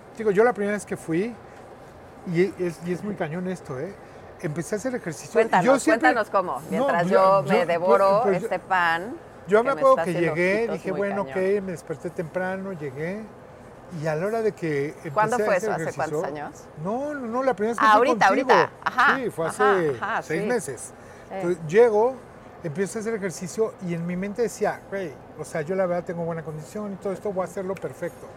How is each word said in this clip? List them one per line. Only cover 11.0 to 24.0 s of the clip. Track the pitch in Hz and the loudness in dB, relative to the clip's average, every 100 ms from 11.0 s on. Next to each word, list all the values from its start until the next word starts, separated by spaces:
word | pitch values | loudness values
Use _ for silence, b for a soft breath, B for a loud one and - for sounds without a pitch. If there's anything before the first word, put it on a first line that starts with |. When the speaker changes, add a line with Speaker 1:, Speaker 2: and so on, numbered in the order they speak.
| 202 202 | -2 -2
Speaker 2:
cañón". | 135 185 | -4 -2
Speaker 1:
ok, | 190 202 | 0 0
me | 190 | -2
desperté | 165 - 156 175 | -10 -10 -10 -8
temprano, | 175 160 180 185 190 190 | -8 -6 -4 -4 -6 -8
llegué, | 175 147 131 165 208 214 - - - - - - 170 | -8 -10 -6 -6 -8 -12 -18 -20 -20 -20 -20 -14 -6
y | 156 | -4
a | 156 | -2
la | 202 | -2
hora | 226 | 0
de | 220 | -2
que | - 165 143 143 | -2 -2 -2 -2
empecé | - 170 | -6 -4
Speaker 2:
¿Cuándo | 139 220 240 | 0 2 2
Speaker 1:
a | |
Speaker 2:
fue | 214 185 | 2 2
Speaker 1:
hacer | 220 | 0
Speaker 2:
eso? | - 165 | -2 -4
¿Hace | 160 | -4
cuántos | 160 151 | -2 -2
Speaker 1:
ejercicio | 147 147 | -4 -6
Speaker 2:
años? | 147 - - 151 | -10 -12 -18 -10
Speaker 1:
No, | 175 240 294 | -6 -4 -4
no, | 294 233 | -6 -6
no, | 247 | 0
la | 269 | 0
primera | 269 220 | 0 -2
vez | 233 | 2
que | 220 | 6
Speaker 2:
Ah, | |
Speaker 1:
fui | 214 254 | 6 6
Speaker 2:
ahorita, | 226 202 | 4 4
Speaker 1:
contigo. | - 262 | 4 4
Speaker 2:
ahorita. | 160 - - | 4 4 -2
Ajá, | - 247 277 285 | -4 2 2 2
Speaker 1:
Sí, | 220 | -2
fue | 160 165 | -2 -4
Speaker 2:
ajá, | - 240 190 | 2 2 4
Speaker 1:
hace | 156 117 | 2 -2
Speaker 2:
ajá, | 202 208 | -4 -4
Speaker 1:
seis | - 165 | -2 -2
Speaker 2:
sí. | - | 0
Speaker 1:
meses. | 240 143 127 - - B B B | -2 -4 -12 -14 -16 B B B
Speaker 2:
Eh. | 190 | -6
Speaker 1:
Entonces, | 175 175 156 | -4 -4 2
llego, | 202 240 208 247 247 - - - - | 6 6 6 2 0 -14 -20 -20 -12
empiezo | 160 143 185 226 | -8 -4 -6 -4
a | |
hacer | 214 | -6
ejercicio | 220 190 - 185 214 220 - 180 | -4 -6 -6 -8 -2 -4 -4 -6
y | |
en | 170 | -6